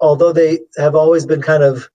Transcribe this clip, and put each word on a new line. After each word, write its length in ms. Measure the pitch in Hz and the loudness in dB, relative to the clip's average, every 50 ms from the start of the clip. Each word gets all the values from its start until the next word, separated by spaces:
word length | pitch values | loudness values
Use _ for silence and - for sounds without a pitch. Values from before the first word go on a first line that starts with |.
although 320 | - 151 147 143 170 170 | -2 0 0 2 0 0
they 260 | 160 165 165 156 160 160 - _ - | 2 0 0 0 -2 -4 -8 _ -8
have 200 | 151 147 151 143 | -4 -2 0 0
always 280 | 156 156 160 170 160 139 | 2 2 2 2 0 0
been 140 | 135 156 143 | -2 -4 -4
kind 200 | 143 156 156 151 | -2 -2 0 2
of 260 | 143 139 131 127 - - | 2 0 0 -4 -10 -18